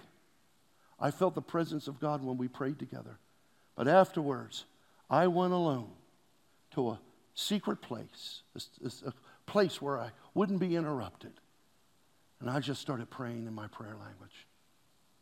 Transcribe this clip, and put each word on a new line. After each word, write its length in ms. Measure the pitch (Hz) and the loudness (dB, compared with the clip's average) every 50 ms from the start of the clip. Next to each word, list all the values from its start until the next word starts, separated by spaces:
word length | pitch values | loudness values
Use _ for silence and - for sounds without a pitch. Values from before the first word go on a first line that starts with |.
| - - - _ _ _ _ _ _ _ _ _ _ _ _ _ _ _ - - | -16 -20 -20 _ _ _ _ _ _ _ _ _ _ _ _ _ _ _ -6 -2
I 100 | - 143 | -2 -2
felt 240 | 139 - 190 180 151 | 2 4 2 2 2
the 80 | 156 | 0
presence 440 | 131 - - 170 165 156 160 151 - | -6 0 0 0 0 2 -2 -4 -4
of 140 | 139 139 123 | -6 -6 -2
God 220 | 156 151 147 143 | -2 0 0 0
when 140 | 135 127 127 127 | -2 -2 -2 -2
we 100 | 123 120 | -2 -4
prayed 300 | - - 139 135 151 139 | -2 -4 -4 -4 -2 -4
together. 400 | 135 131 135 123 113 117 110 - _ _ _ _ _ _ _ _ _ _ _ | -8 -10 -10 -12 -12 -14 -18 -20 _ _ _ _ _ _ _ _ _ _ _
But 100 | - 127 | 2 4
afterwards, 800 | 135 165 190 185 185 - 170 151 143 131 120 117 110 - - - - _ _ _ _ _ _ _ - | 8 10 10 8 8 4 -2 0 0 -2 -2 -4 -8 -12 -12 -14 -14 _ _ _ _ _ _ _ 2
I 200 | 127 147 175 180 | 4 6 6 6
went 240 | 170 175 180 180 | 6 4 4 4
alone 400 | 180 180 170 160 139 123 113 98 - - - _ _ _ _ _ _ _ _ _ _ _ _ _ | 4 4 4 2 2 0 -4 -8 -14 -20 -20 _ _ _ _ _ _ _ _ _ _ _ _ _
to 180 | - 147 127 117 | -2 -2 -2 -2
a 100 | 107 - - - - _ _ _ _ | -2 -6 -12 -20 -20 _ _ _ _
secret 460 | - - - 208 202 - - - - | -6 -2 -2 -2 0 0 -2 -4 -4
place, 600 | - - 120 110 104 - - - - - - - - _ _ | -6 -10 -10 -10 -10 -14 -16 -16 -14 -14 -14 -16 -18 _ _
a, 300 | - - - - - - | -14 -14 -14 -14 -10 -8
a, 240 | 123 - - 85 - | -8 -8 -6 -10 -10
a 20 | - - - - - - _ | -10 -10 -20 -20 -20 -20 _
place 340 | - - 208 202 175 - - | 0 4 4 4 4 2 -4
where 180 | 139 143 139 123 | -4 -4 -4 -4
I 120 | 117 117 - - - - _ | -4 -8 -10 -16 -20 -4 _
wouldn't 240 | - 208 185 202 180 | 2 2 4 4 2
be 160 | 185 180 170 | 2 2 2
interrupted. 580 | 170 165 151 147 127 104 - - - - - - - _ _ _ _ _ _ _ _ _ _ _ _ _ _ _ _ _ _ _ _ | 2 2 0 -2 -2 -4 -8 -12 -16 -18 -20 -20 -20 _ _ _ _ _ _ _ _ _ _ _ _ _ _ _ _ _ _ _ _
And 100 | 127 123 | -4 0
I 100 | 127 147 | 0 0
just 200 | 127 139 135 - | 0 0 -4 -4
started 300 | - - 139 117 120 - | -4 -4 -4 -4 -6 -10
praying 360 | - - 127 120 117 117 113 | -8 -8 -6 -6 -6 -6 -6
in 80 | 113 113 | -8 -8
my 140 | 110 107 107 | -8 -10 -12
prayer 280 | - - 117 104 107 | -12 -14 -14 -12 -14
language. 500 | 104 104 104 101 98 104 101 - - - _ _ _ _ _ _ _ _ _ _ _ _ _ _ _ | -14 -16 -18 -18 -20 -20 -20 -20 -20 -20 _ _ _ _ _ _ _ _ _ _ _ _ _ _ _